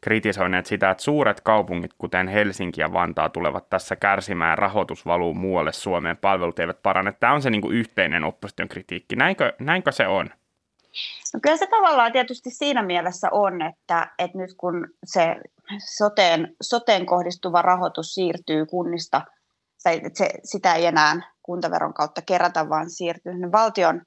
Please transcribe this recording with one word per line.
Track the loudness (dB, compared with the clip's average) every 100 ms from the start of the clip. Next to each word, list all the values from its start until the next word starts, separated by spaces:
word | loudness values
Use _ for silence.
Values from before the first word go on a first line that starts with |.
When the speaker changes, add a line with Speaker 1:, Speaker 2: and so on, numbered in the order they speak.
Speaker 1:
kritisoineet | 0 0 0 0 0 0 -2
sitä, | 2 2
että | 2
suuret | 0 2 2 0
kaupungit, | 2 2 2 -4 -6 _
kuten | -4 -2 2
Helsinki | 2 2 0 -8 -2
ja | 0
Vantaa, | 0 -2 0 -2
tulevat | 0 -2 -4 -2
tässä | -4 -2 0
kärsimään | 2 2 0 -2 0
ja | 2
rahoitus | 2 0 -2 -6 -2
valuu | 0 0
muualle | -2 -2 0 0
Suomeen, | -4 -4 -2 -2 -2
palvelut | 0 2 0 -2
eivät | -4 -2
parane. | 0 2 0 0
Tämä | 2
on | 2
se | 2
niinku | 0 0
yhteinen | -2 -2 0 0 0
opposition | -2 -6 -14 -8 -8
kritiikki. | -8 -10 -12 _ 0
Näinkö, | 0 2 -2 -2
näinkö | -2 0 0
se | 0 0
on? | 2 -2 -8 _ _ _ _ _ -14 -12 -12 -10
Speaker 2:
No, | -2
kyllä | 2 2
se | 2
tavallaan | 4 4 6 4
tietysti | 2 -2 -4 -12
siinä | -4 -2 0
mielessä | 0 -2 -2 -4 -2
on, | 2 0 0
että, | -6 -8 _ -2 -2 -4
että | -6 -6
nyt | -12 -6
kun | -4 -4 -8 _
se | -6 0 0 0 -10 _ -14 -14
soteen, | -12 0 0 4 4 4 0 -8
soteen | -4 -4 2 0 2
kohdistuva | 0 0 -6 0 2
rahoitus | 4 2 0 -4 -8
siirtyy | -2 -2 -2 -2 -2 -2
kunnista, | -4 -4 -6 -2 -4 -4 _ _ _ _ _
tai | 0 0
että | -4 -2
se, | -2 -2
sitä | -8 -2 2
ei | 4 4
enää | 4 4 2 -6 _
kuntaveron | -10 -6 -2 -2 -2
kautta | -2 -4 -4
kerätä, | -2 0 2 0 -2
vaan | -2 -4
siirtyy | -6 -6 -6 -8
sinne | -8 0
valtion | 2 2 2 2 2